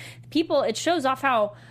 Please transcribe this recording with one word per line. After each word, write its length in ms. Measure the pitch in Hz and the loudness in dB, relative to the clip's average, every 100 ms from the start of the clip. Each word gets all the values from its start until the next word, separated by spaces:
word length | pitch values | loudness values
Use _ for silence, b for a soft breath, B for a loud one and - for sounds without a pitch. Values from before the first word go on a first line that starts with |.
| B B - | B B -4
people, 320 | 294 330 302 | -2 2 2
it 140 | 254 220 | 2 0
shows 300 | - 349 262 | 0 0 0
off 160 | 262 | 0
how 320 | 277 240 208 B B | 2 2 0 B B